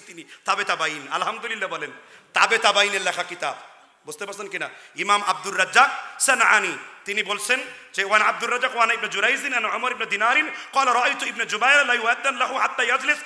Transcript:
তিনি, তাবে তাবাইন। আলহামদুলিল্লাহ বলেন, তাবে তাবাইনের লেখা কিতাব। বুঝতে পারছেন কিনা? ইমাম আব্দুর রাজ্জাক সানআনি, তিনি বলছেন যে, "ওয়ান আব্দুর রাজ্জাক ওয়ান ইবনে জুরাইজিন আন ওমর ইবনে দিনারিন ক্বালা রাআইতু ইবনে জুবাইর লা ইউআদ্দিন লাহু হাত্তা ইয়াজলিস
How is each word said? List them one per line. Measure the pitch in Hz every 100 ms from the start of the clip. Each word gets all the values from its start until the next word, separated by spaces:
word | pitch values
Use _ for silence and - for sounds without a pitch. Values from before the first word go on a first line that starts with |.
| -
তিনি, | 170 143 - -
তাবে | 196
তাবাইন। | 196 170 156 151 135
আলহামদুলিল্লাহ | 165 185 220 226 220 185
বলেন, | 160 143 123 - - _
তাবে | 175 196 220
তাবাইনের | 226 202 202 196
লেখা | 180 170
কিতাব। | 175 175 147 - - - _ _ 147
বুঝতে | 151 202
পারছেন | 196 196
কিনা? | 185 143 - - 147
ইমাম | 196 202
আব্দুর | 196 165 196 180
রাজ্জাক | 180 220 277 - - -
সানআনি, | - 247 202 208 190 143 - - -
তিনি | 208
বলছেন | 190 202 - 262 262 - -
যে, | - 196
"ওয়ান | 214
আব্দুর | 214 226 226
রাজ্জাক | 247 254 233
ওয়ান | 226
ইবনে | 226 214
জুরাইজিন | 190 220 269 269
আন | 247 214
ওমর | 208 247
ইবনে | 233 226
দিনারিন | 202 226 285 311 - -
ক্বালা | 269 262
রাআইতু | 240 247 277 269
ইবনে | 220 214
জুবাইর | 214 247 285 262
লা |
ইউআদ্দিন | 240 226 247 269 254
লাহু | 233 254
হাত্তা | 226 -
ইয়াজলিস | 240 254 269 285